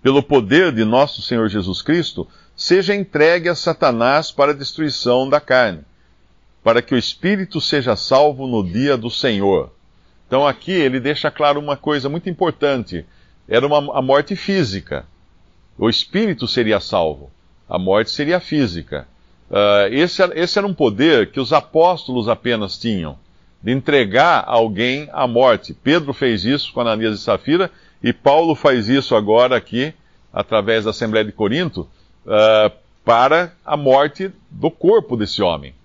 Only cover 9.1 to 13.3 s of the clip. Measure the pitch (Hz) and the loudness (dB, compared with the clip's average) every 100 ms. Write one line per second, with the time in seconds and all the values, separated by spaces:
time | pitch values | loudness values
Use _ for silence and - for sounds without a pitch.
9.1 | - 135 104 98 90 67 _ _ _ _ | -4 -2 0 0 0 -2 _ _ _ _
10.1 | _ _ 127 143 131 - 190 139 131 123 | _ _ 0 0 -2 -4 0 0 0 -4
11.1 | 143 151 - 147 147 147 139 - 147 131 | -4 -4 -2 0 0 -4 -6 -4 -4 -4
12.1 | 160 185 170 175 - 143 135 104 87 80 | -8 -8 -4 -4 0 -2 -2 -6 -12 -14
13.1 | _ _ | _ _